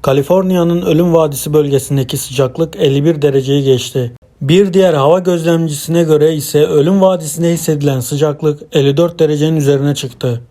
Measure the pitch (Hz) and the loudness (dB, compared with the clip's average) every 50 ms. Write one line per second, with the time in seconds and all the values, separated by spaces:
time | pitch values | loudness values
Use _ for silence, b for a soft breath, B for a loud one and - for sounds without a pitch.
0 | - 143 135 143 139 - 175 190 185 190 185 180 170 170 170 170 170 - 156 156 | 0 0 0 0 2 2 0 0 2 0 0 0 0 0 0 -2 0 0 0 2
1 | 175 175 165 165 160 151 143 131 - 156 147 151 151 143 139 135 131 - 143 139 | 2 2 2 2 2 0 -4 -8 -8 0 0 0 2 2 0 -2 -2 -2 -2 -2
2 | 131 131 - 135 - - 127 127 135 127 - - 165 156 - - 180 143 135 143 | -2 -4 -6 -8 -8 -6 -2 -2 -2 -2 -2 -4 -6 -6 -2 -2 0 0 0 2
3 | 143 165 165 151 143 147 135 139 131 135 139 143 139 135 131 120 - - - 139 | 0 0 0 2 0 0 0 0 0 0 -2 0 2 2 0 0 0 -6 -6 -6
4 | 123 117 - - _ _ _ _ 139 135 160 185 208 190 170 190 190 180 160 143 | -6 -6 -10 -16 _ _ _ _ 0 2 4 4 4 2 2 2 2 2 2 2
5 | 135 147 170 185 180 185 180 170 160 170 170 165 165 160 147 131 - 156 165 170 | 4 2 2 2 2 0 -2 0 0 0 0 0 0 -2 -4 -8 -6 -2 0 0
6 | 170 156 151 147 151 160 160 147 143 - - 147 151 156 156 151 143 170 196 196 | 2 2 2 2 2 2 0 -2 -6 -2 0 0 2 2 2 2 2 2 2 4
7 | 190 190 185 175 156 147 - 165 170 170 170 160 160 - 156 147 143 143 135 127 | 4 2 2 0 -4 -8 -6 -2 -2 0 0 -2 -2 -4 -2 0 0 -2 -2 -2
8 | 123 - 147 139 156 151 143 147 - 151 143 147 - - - 156 139 139 139 147 | -4 -4 -2 -2 0 -2 -2 -2 -4 -4 -4 -4 -12 -4 -2 0 2 2 2 2
9 | 170 170 170 - 160 151 151 147 151 160 160 156 143 139 143 135 139 143 143 - | 0 0 0 0 0 0 0 0 0 0 0 0 2 0 0 2 0 -2 -2 -4
10 | - 127 - - - 127 120 120 123 _ | -6 -12 -10 -6 -6 -4 -4 -6 -10 _